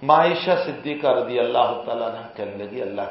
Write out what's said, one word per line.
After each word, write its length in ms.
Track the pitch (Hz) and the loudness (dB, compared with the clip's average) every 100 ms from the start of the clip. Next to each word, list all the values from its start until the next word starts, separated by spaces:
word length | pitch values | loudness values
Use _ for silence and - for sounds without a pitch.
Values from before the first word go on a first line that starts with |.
معائشہ 500 | 135 160 170 170 - 175 - | 6 6 6 2 2 2 0
صدیقہ 420 | 135 139 147 143 | -4 -6 -2 2
رضی 320 | 123 120 123 | 2 2 0
اللہ 420 | 120 123 120 120 - | 2 4 2 0 -4
تعالیٰ 220 | 117 113 | -4 -4
عنہ 300 | 113 - - | -6 -12 -10
کہنے 260 | 101 101 | -8 -8
لگی، 180 | 101 117 | -10 -8
"اللہ 200 | 101 101 98 | -6 -6 -8